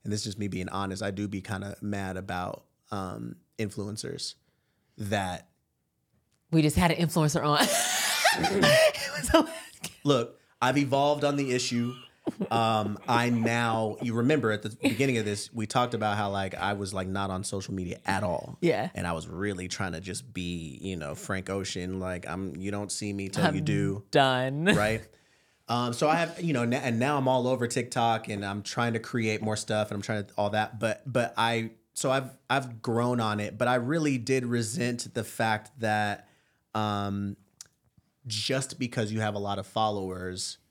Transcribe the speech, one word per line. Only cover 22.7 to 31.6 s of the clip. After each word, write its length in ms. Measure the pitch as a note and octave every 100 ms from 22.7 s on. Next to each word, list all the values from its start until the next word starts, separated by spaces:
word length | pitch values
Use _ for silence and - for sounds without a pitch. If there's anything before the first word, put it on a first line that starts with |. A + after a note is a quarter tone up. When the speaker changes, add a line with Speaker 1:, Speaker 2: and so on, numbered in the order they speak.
Speaker 1:
don't 200 | G#2 G#2
see 200 | - G#2
me 160 | G2 G2
till 160 | -
you 160 | - G2
Speaker 2:
I'm 40 | G2
Speaker 1:
do. 380 | G2+ G2+ G2+ -
Speaker 2:
done. 540 | D3 C3+ B2+ C3 C#3+ F3
Speaker 1:
Right? 360 | D#3+ G#2+ A2 - _ _ _ _ _ -
Um, 240 | A#2+ A#2+
so 140 | A#2 D3+
I 80 | E3
have, 260 | E3 -
you 120 | E3+
know, 100 | C3+
n-, 100 | A#2
and 260 | B2+ B2+ A2+
now 180 | C3 D3
I'm 100 | C3
all 200 | B2+ A#2+
over 200 | B2+ A#2+
TikTok 640 | C#3 A#2 C3+ A#2 A2 -
and 160 | G#2 G2+
I'm 160 | G2+
trying 320 | G2+ - A#2
to 60 | A2+
create 420 | - B2 A2 A2
more 140 | A2 G#2+
stuff 320 | - G#2+ G#2+
and 60 | G2+
I'm 60 |
trying 240 | - G#2+ G2+
to, 80 | -
all 140 | G#2
that. 280 | G#2+ G#2+ A2
But, 220 | A2+ G#2+ C#3
but 280 | B2 A#2 -
I, 340 | A#2 A#2